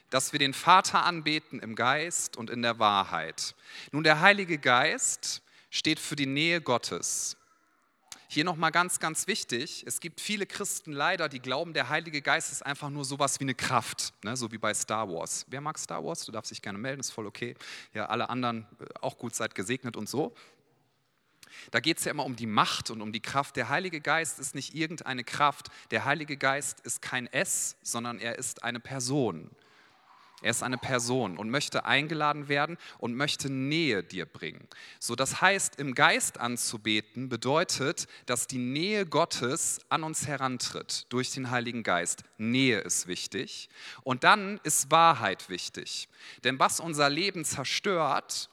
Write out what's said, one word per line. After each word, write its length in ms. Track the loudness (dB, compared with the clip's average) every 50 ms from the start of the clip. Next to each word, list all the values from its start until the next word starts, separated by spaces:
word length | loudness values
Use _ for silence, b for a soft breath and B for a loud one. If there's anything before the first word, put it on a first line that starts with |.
| B _
Dass 220 | 0 0 2 0
wir 80 | 2 2
den 140 | 2 0 0
Vater 500 | 2 6 8 8 8 8 6 4 4 4
anbeten 560 | 2 0 0 0 -2 -2 -2 -4 _ -10 -10
im 160 | -8 -6 -2
Geist 600 | 2 2 2 2 2 0 -2 -2 -2 -4 -4 -6
und 140 | -8 -8 -6
in 120 | -4 0
der 180 | 0 0 4 6
Wahrheit. 720 | 6 6 6 6 2 2 -2 -4 -4 -4 -6 -6 -6 -8 -8 B B B B B B B
Nun, 100 | -2 4
der 180 | 6 6 6 8
Heilige 380 | 8 8 8 8 4 0 -2 2
Geist 840 | 4 6 6 8 6 4 2 0 0 -2 -2 -2 -4 -6 -6 -6 b b b b b b
steht 300 | -6 0 2 2 2 2
für 160 | -2 -4 -2
die 100 | 0 0
Nähe 340 | 0 2 2 2 4 2 2
Gottes. 760 | 2 2 2 2 2 -2 -4 -4 -4 -4 -2 -2 -4 -6 -8 -10 _ _ _ _ _ _ _ _ _ _ _ _ _ _ B B B -2
Hier 160 | 0 0 0
noch 120 | 0 0
mal 140 | 2 2 4
ganz, 280 | 4 4 4 4 0 -2
ganz 300 | -2 -2 -2 -2 -2 -2
wichtig, 560 | -2 -2 -2 -2 -2 -2 -2 -4 -8 -10 -8
es 140 | -8 -6 -6
gibt 200 | -6 -8 -10 -8
viele 260 | -4 -4 -2 -2 -2
Christen 460 | -4 -4 -4 -4 -4 -4 -6 -6 -6
leider, 360 | -2 0 2 2 2 2 0 -2
die 100 | -4 -6
glauben, 360 | -4 -2 -2 -2 -2 -2 0
der 140 | -2 0 2
Heilige 340 | 0 -2 -2 -2 -6 -2
Geist 280 | 2 2 2 2 2 -2
ist 140 | -6 -6 -6
einfach 260 | -6 -6 -6 -6 -6
nur 140 | -6 -4 -4
sowas 340 | -4 0 2 2 2 2 0
wie 60 | 0
eine 100 | -2 -2
Kraft, 600 | -2 0 2 2 2 2 0 -4 -6 -6 -6 -8 _ -6
ne? 120 | -6 -4
So 140 | -4 -4 -6
wie 80 | -4 -2
bei 160 | -2 0 0
Star 340 | 0 -2 0 0 -2 -2 -2
Wars. 380 | -4 -6 -4 -4 -6 -6 -6 -8
Wer 120 | -10 -6
mag 180 | -6 -6 -6 -6
Star 260 | -8 -6 -6 -6 -4
Wars? 200 | -4 -6 -6 -8
Du 80 | -8
darfst 180 | -8 -8 -8 -8
dich 100 | -10 -10
gerne 180 | -8 -8 -8 -6
melden, 220 | -6 -6 -6 -6
ist 100 | -8 -8
voll 160 | -6 -8 -8
okay. 280 | -8 -8 -8 -8 -8 -8 B B B B B B B -8
Ja, 120 | -6 -2
alle 220 | 0 0 0 0 0
anderen, 380 | -2 0 0 0 -2 -4 -8 -12 -16 -16
äh, 40 | -16 -16 -10 -6
auch 160 | -6 -6 -6
gut, 180 | -6 -8 -6 -4
seid 200 | -2 -4 -2 -2
gesegnet 420 | -4 -2 -2 -2 -4 -4 -6 -8
und 120 | -8 -8 -4
so. 260 | -2 -2 -2 -2 B B B B B B _ _ _ _ _ _ _ _ _ _ _ _ _ B B B B B B B B B
Da 80 | -2 2
geht's 260 | 2 2 0 2 -2
ja 60 | -2
immer 140 | -2 -2 -4
um 100 | -4 -4
die 120 | -4 -4
Macht 440 | 2 4 4 4 4 2 -2 -4 -6
und 100 | -8 -8
um 120 | -6 -6
die 100 | -6 -6
Kraft. 320 | -6 -2 0 0 0 0 -2
Der 120 | -4 -2 0
Heilige 320 | 0 -2 -2 -4 -6 -4
Geist 400 | 0 0 2 2 0 -2 -4 -6
ist 160 | -8 -8 -6
nicht 180 | -8 -8 -6 -4
irgendeine 480 | -4 -4 -4 -4 -6 -6 -6 -6 -6
Kraft. 460 | -6 -4 2 4 4 4 4 0 -6 B B B B -2
Der 120 | -2 0 2
Heilige 320 | 2 0 0 -2 -6 -4
Geist 440 | 0 2 2 2 2 -2 -6 -8 -8
ist 220 | -8 -6 -6 -6
kein 240 | -4 -4 -4 -4 -4 -2
S, 480 | 0 0 0 0 0 -2 -2 -4 -6 _
sondern 360 | -6 -4 -4 -4 -4 -4 -6 -6
er 200 | -6 -6 -4 -4
ist 260 | -6 -8 -8 -6 -4
eine 160 | -4 -4 -4
Person. 720 | -8 -8 -6 -4 -2 0 2 2 2 2 0 -4 -8 -14 -18 b b b b b b b b b b b b b b b b -2
Er 80 | 0 0
ist 120 | 0 0
eine 140 | 0 -2 -2
Person 640 | -4 -2 -2 0 0 0 2 2 2 0 0 -2 -4
und 100 | -4 -2
möchte 380 | -2 -2 -2 -2 -2 -2 2
eingeladen 640 | 4 4 4 4 0 -2 0 0 0 0 -2 -2 -2
werden 280 | 0 0 0 -2 -4 B B B B B
und 160 | -4 -4 -2
möchte 340 | 0 0 0 -2 -2 -2 -2
Nähe 540 | -2 -2 0 0 2 2 2 2 2 0
dir 240 | -2 -4 -6 -8 -8
bringen. 420 | -8 -10 -10 -10 -10 -10 -12 -16 -20 B B B B B B
So, 160 | -6 -4 -2
das 240 | -2 -2 -2 2 4
heißt, 360 | 4 4 4 4 0 -2 -2
im 180 | -4 -4 -2 4
Geist 440 | 6 6 6 6 4 0 -2 -2 -2
anzubeten 920 | -2 -2 -2 -2 -2 -4 -4 -2 0 0 2 2 0 _ -6 -8 -6 -4
bedeutet, 760 | -4 -2 0 2 2 2 2 2 0 0 0 -2 -2 -4 -6 B B B B
dass 200 | -2 -2 -2 -2
die 120 | -2 -4 -4
Nähe 480 | -2 -2 -2 0 0 0 0 0 0
Gottes 720 | 2 4 4 4 4 2 0 0 0 0 0 0 -2 -2 -4 -2 _
an 160 | 0 0 0
uns 220 | -2 -4 -4 -2
herantritt 800 | -2 -2 -2 -2 -2 -2 -2 -4 -6 -6 -8 -6 -6 -6 -6 -6 -2
durch 220 | -2 -2 -2 -2
den 200 | -4 -6 -4 -2
Heiligen 320 | -2 -2 -2 -2 -4 -4
Geist. 400 | 0 2 2 2 2 0 -4 -6 -10 -16 _
Nähe 440 | -4 -2 2 4 4 4 4 4 2
ist 260 | 2 0 -2 -2 -2
wichtig 640 | -2 -4 -6 -6 -4 -4 -6 -6 -6 -10 -12 -14 B B B B B B B
und 220 | B -2 0 6 6
dann 360 | 6 6 6 4 -2 -8 -6
ist 280 | -2 0 0 0 4 6
Wahrheit 580 | 8 8 10 8 8 6 2 0 0 -2 -6 -8
wichtig. 640 | -8 -6 -6 -8 -8 -10 -10 -8 -8 -8 -10 B B B B B B B -2
Denn 140 | 0 2 4
was 220 | 2 2 2 0
unser 280 | -2 -2 2 2 2 2
Leben 380 | 2 0 -2 -2 -2 -4 -4
zerstört 1040 | -4 -4 -4 -2 -2 -2 0 0 0 2 2 2 2 2 0 -2 -4 -6 -6 -6 -8